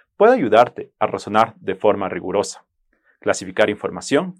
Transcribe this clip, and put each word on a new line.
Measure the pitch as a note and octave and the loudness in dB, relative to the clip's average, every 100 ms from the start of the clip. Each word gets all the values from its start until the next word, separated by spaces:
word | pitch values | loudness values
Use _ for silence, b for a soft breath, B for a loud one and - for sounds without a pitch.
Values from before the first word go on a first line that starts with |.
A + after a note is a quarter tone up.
| b - | b 2
puede | A3 | 4
ayudarte | B3+ A2+ G#2+ B2 - - - | 4 4 4 4 0 -16 -6
a | G#2+ | -6
razonar | G2 - G#2+ A2 - | -4 -2 0 0 -2
de | G2 | -10
forma | F#2 G#2+ G2+ F#2 | 0 0 0 -4
rigurosa, | F2+ F2+ G2+ G2 - _ _ _ _ _ _ | -6 -4 -4 -4 -10 _ _ _ _ _ _
clasificar | G#2 - F#2+ F#2 G#2 | -4 -4 -4 -2 -2
información | G#2 F#2 F2+ - C#3+ F#3 | -2 -8 -10 -2 -2 -2